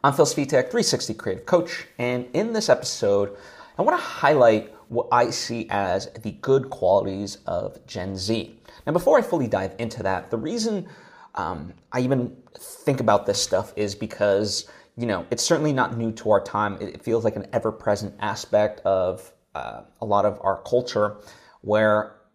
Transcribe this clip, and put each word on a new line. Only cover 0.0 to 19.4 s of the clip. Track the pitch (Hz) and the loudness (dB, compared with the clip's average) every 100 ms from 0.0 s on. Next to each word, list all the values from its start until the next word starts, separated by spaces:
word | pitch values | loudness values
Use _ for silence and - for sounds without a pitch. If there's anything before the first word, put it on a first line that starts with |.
I'm | 143 | 2
Phil | 135 147 | 4 4
Svitek, | - 139 135 127 | 4 2 2 2
three | 240 | 0
sixty | - 127 - | 0 0 -4
Creative | - 110 95 | -6 -6 -6
Coach, | - 175 170 - - - | 2 2 2 -8 -12 -6
and | 123 123 123 | -4 -2 -2
in | 147 220 | -2 -2
this | 220 214 | -2 2
episode, | 127 - - 104 101 101 - - - - - | 2 2 -2 2 2 0 -6 -20 -20 -16 0
I | |
wanna | 220 349 | 0 0
highlight | - - 143 151 117 107 - - - | -4 0 2 6 6 6 -2 -18 -6
what | 117 - | -4 2
I | 120 120 | 2 2
see | 127 - 117 - | -2 -6 -6 -4
as | 101 98 95 - - | -2 0 -2 -4 -10
the | 110 | -12
good | - - 135 131 | -8 2 2 0
qualities | - 90 98 98 95 101 - - | -2 2 4 2 -6 -8 -8 -6
of | 87 98 - | -6 -6 -10
Gen | - - 95 | -12 -8 -8
Z. | 95 95 113 85 - - - - | -6 -2 -2 -4 -16 -20 -12 -2
Now, | |
before | 165 175 294 | 0 4 4
I | |
fully | 220 170 120 | 4 -2 0
dive | 104 95 - | -2 -2 -6
into | 113 - | -8 -4
that, | 95 92 - | -2 -2 -4
the | 113 | -6
reason, | 151 233 220 208 - - - - - | -4 -4 -2 -4 -8 -18 -20 -20 -14
um, | - 85 85 82 - _ | -8 -6 -6 -12 -18 _
I | 107 | -2
even | 127 135 120 - - - | 0 0 -2 -8 -20 -20
think | - - - 131 | -20 -6 -2 0
about | 110 104 - | 4 4 2
this | 101 | -2
stuff | - 92 101 | 0 -2 -2
is | - 104 95 | -4 -4 -4
because, | 107 - 104 98 104 - - - _ - | -10 -2 2 2 0 -4 -8 -20 _ -8
you | 117 | -4
know, | 95 85 | -4 -4
it's | - | -4
certainly | - 170 156 | 0 2 2
not | 131 120 117 | 0 0 -2
new | 113 | -4
to | 110 107 | -4 2
our | 101 | 2
time. | - 104 104 98 | 2 -2 -2 -2
It, | 98 | -10
it | - | -8
feels | - 113 | -2 0
like | 110 | 0
an | 104 95 | -4 -4
ever-present | 117 110 107 - 104 101 - | -2 -2 -2 -2 0 -2 -6
aspect | 104 98 - 104 104 - - | -6 -6 0 2 2 0 0
of, | 95 90 90 - _ | 2 0 -4 -12 _